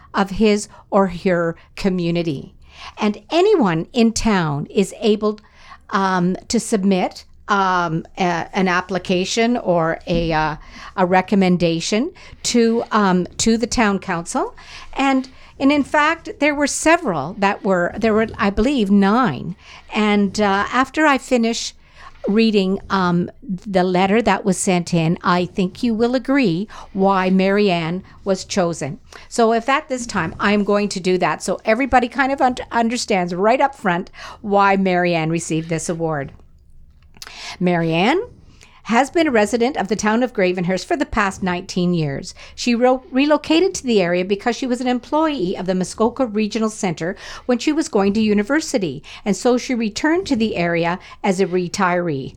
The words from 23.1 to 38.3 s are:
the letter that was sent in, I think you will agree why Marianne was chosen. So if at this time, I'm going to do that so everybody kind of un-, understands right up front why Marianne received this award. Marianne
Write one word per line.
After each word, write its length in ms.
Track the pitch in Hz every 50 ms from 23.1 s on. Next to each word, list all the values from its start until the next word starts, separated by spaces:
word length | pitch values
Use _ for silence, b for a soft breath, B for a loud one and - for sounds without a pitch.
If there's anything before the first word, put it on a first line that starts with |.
| 175 175 175 - - -
the 440 | - - 185 175 - 208 185 185 180
letter 360 | 190 180 180 190 190 196 233
that 240 | 233 220 185 - -
was 140 | 202 180 -
sent 340 | - 208 180 180 170 -
in, 240 | - 165 160 160 170 -
I 220 | - - 175 180 180
think 400 | 175 - - 185 180 - - -
you 100 | 240 226
will 220 | 208 233 240 247
agree 500 | 262 262 - 269 285 262 190 160 170 208 B B B B B
why 380 | - 190 190 196 196 185 185 190
Marianne 720 | 185 185 185 196 196 208 208 202 175 170 165 160 175 185 b b b b b
was 200 | 202 190 185 -
chosen. 540 | - - 202 180 170 165 - 156 135 175 - b b b b b b
So 240 | - - 233 220
if 160 | 233 226 226 -
at 200 | 269 302 302 -
this 200 | 262 247 240 233
time, 260 | - 196 160 160 - -
I'm 240 | 214 202 208 208 202
going 240 | 202 202 208 208 196
to 100 | - 190
do 200 | 170 185 185 180
that 220 | 180 151 156 -
so 200 | - - 180 - -
everybody 440 | 220 220 226 277 247 269 254 277 240
kind 240 | - 262 269 262
of 80 | 277 277
un-, 160 | 285 254 254 - - -
understands 600 | - 233 233 226 247 233 - - 220 185 180 175
right 280 | 180 170 196 220 247 269
up 160 | 285 269 -
front 340 | - - 196 175 175 196 - B B B B B B
why 360 | - 208 196 196 196 196 196
Marianne 540 | 196 190 185 180 175 180 175 170 165 160 160
received 380 | 165 170 - - 165 160 160 165
this 200 | 165 156 - -
award. 440 | 170 165 165 160 156 143 143 147 - - - - - - - - - - - - - - - - - - - B B B B B B -
Marianne 600 | 180 180 175 170 165 165 160 165 185 233 311 381 480 494